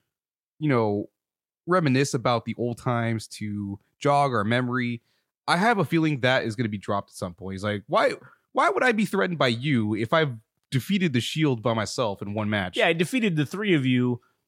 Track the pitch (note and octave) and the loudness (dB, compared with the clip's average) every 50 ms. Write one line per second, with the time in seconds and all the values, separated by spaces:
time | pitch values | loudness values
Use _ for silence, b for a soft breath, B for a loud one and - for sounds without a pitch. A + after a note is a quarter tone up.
0 | _ _ _ _ _ _ _ _ _ _ _ _ D#3 D3+ C3+ A#2+ A2+ G#2+ G2+ G2+ | _ _ _ _ _ _ _ _ _ _ _ _ 0 2 2 2 2 2 0 -2
1 | G#2 - _ _ _ _ _ _ _ _ _ _ _ E3 F3 F#3 E3+ C#3+ B2+ C3 | -4 -8 _ _ _ _ _ _ _ _ _ _ _ 0 2 2 4 4 4 4
2 | C#3+ C3+ - C3+ G#2+ B2+ A#2+ A2+ - A#2 A2 - A#2 A#2+ A#2+ - - C3 A#2+ A#2 | 2 2 -2 -2 0 0 0 0 -2 -4 -6 -4 -4 -4 -4 -4 -4 -2 -2 0
3 | A#2 A2+ A2+ A2 - - - - G#2+ G#2+ G2+ G2+ G2+ G2+ G2 - _ _ _ _ | 0 -2 -4 -4 -6 -10 -12 -10 -10 -8 -8 -8 -8 -10 -10 -12 _ _ _ _
4 | - C#3+ C#3+ C#3+ C#3+ C#3 B2 A2 G2 G#2+ A#2+ B2 B2+ B2 B2 B2+ A#2+ A#2+ A#2+ A#2 | 0 2 2 2 2 2 0 0 0 2 0 0 0 -2 -2 -4 -4 -4 -6 -8
5 | - _ _ _ _ _ _ _ _ - D#3 E3+ G3 A#3 A#3+ G3+ E3 - - E3 | -12 _ _ _ _ _ _ _ _ 0 0 2 4 2 2 2 0 2 2 2
6 | D#3+ D#3 D3+ C3 A#2 B2+ C3 C3 - A2+ G#2 B2 B2 G#2+ G#2 G2+ - - G#2+ G2+ | 2 2 0 2 2 2 2 2 0 -2 -4 -2 -4 -4 -4 -6 -4 -2 -4 -4
7 | - - - - G#2 F#2 F2 - F#2 F#2+ F#2+ F#2+ G2 G#2 G#2 G2+ - - D#3 G#3+ | -4 -6 -12 -10 -10 -10 -10 -10 -12 -10 -10 -6 -4 -4 -4 -4 -4 -2 0 2
8 | C4 C4+ - - b b b b b b _ - C#4+ F4 G4+ F4+ C4 B3+ A3+ G#3 | 2 2 -2 -4 b b b b b b _ 0 2 2 2 2 2 2 2 2
9 | G#3+ - - G3 G3 F3+ F3 C#3+ C#3+ B2+ A#2 A#2 A#2+ D#3 C#3+ A#2 G#2+ G#2 A2 G2+ | 0 0 0 0 0 0 0 2 2 2 2 0 0 0 2 2 2 0 0 -2
10 | A#2 - - E3 D#3 C#3+ A#2+ A2 - _ _ _ _ _ - C3 - - F#3+ G3+ | 0 2 2 2 2 2 -2 -8 -14 _ _ _ _ _ -4 -4 -2 0 0 0
11 | F#3+ E3+ B2 B2 A2+ - - D#3 D#3 D3 B2+ A2+ G#2+ B2 A2+ A2+ G#2 G2 - - | 0 2 0 0 -2 -2 -2 0 0 0 0 0 0 0 0 0 -2 -2 -2 -4
12 | B2+ G#2+ G2 - A2 G2+ G#2 A2 G#2+ G#2 G#2+ G#2 F#2 F#2 - - A3+ F3 E3 E3 | -2 -4 -4 -6 -8 -8 -4 -4 -2 0 0 -2 -2 -2 -2 0 2 2 2 2
13 | F3 - - C4 A3 G#3+ E3 D3+ D3 - - F#3 G#3+ G#3 F3 D3 C3 C3 B2+ B2 | 0 -2 0 0 0 0 0 0 -2 -2 -2 -4 0 2 2 2 2 2 2 2
14 | B2 B2 A#2+ A#2 - _ _ _ _ | 2 0 0 -4 -8 _ _ _ _